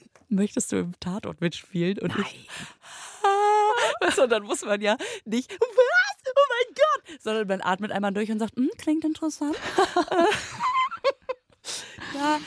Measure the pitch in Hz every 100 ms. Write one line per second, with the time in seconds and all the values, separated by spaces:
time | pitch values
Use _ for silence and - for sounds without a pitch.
0 | _ _ - 196 202 - - 190 175 180
1 | 180 196 175 160 170 - - 170 170 202
2 | 185 - 196 - - - - - - -
3 | - - 403 392 415 427 415 480 - 622
4 | 359 - 254 220 208 - 269 202 208 226
5 | 415 453 - 226 - 381 508 415 494 679
6 | 807 784 - 523 554 480 508 381 605 571
7 | - 302 220 220 202 190 - 185 208 202
8 | 202 196 214 220 220 - 269 466 - 311
9 | 311 311 320 - 294 349 - - 392 -
10 | - 370 359 - - 906 1017 1047 1047 -
11 | 523 539 - - _ _ - - - -
12 | - 277 294 302